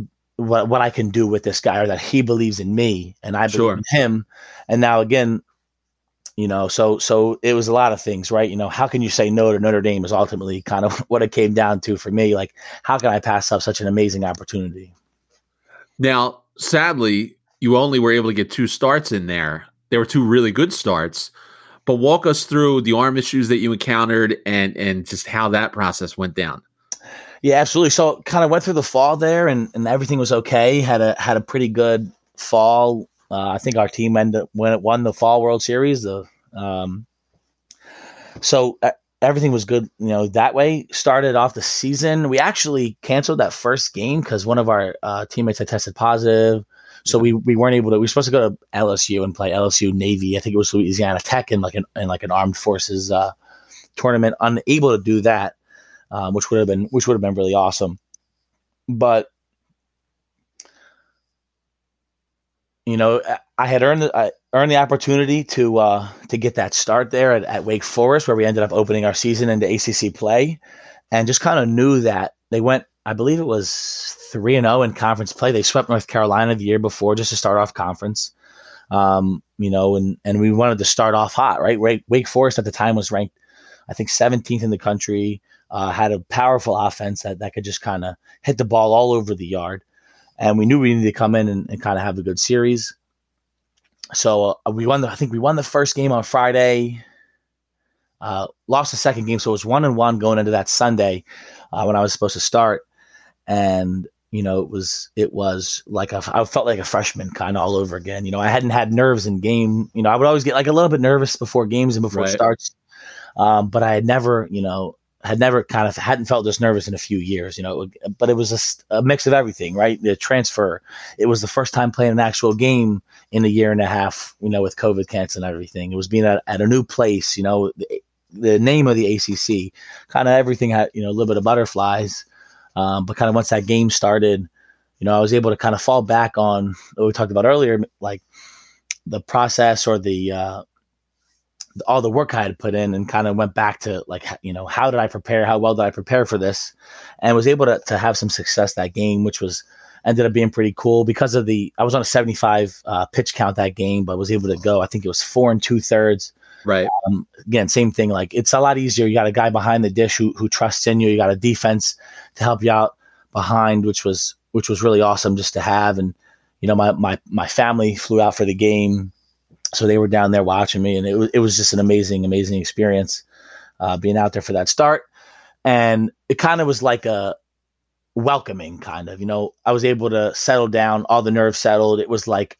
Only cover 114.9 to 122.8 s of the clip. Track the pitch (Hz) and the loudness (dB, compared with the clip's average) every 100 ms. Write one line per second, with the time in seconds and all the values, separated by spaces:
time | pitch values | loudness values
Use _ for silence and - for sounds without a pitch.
114.9 | - _ _ - 113 127 123 - 113 107 | -12 _ _ -6 0 2 2 0 0 -2
115.9 | - - 127 113 123 107 101 117 104 98 | -2 -2 -2 0 -2 0 0 0 0 -2
116.9 | 95 - 98 87 95 90 98 92 85 95 | -10 -4 -4 -4 -6 -6 -10 -8 -8 -10
117.9 | - 101 104 120 117 110 113 - - - | -12 -12 -2 0 2 0 -2 -4 -8 -4
118.9 | 110 127 143 - 139 120 - 85 95 110 | 0 2 2 2 2 2 -4 -6 0 0
119.9 | 110 107 98 - 131 117 - 98 85 _ | 2 -2 -2 0 0 0 0 -2 -2 _
120.9 | - - - 110 113 104 - 127 127 120 | -20 -14 -2 0 0 -2 -4 -4 -2 -2
121.9 | - 120 113 117 - 117 107 127 127 | 0 0 2 0 0 0 2 2 2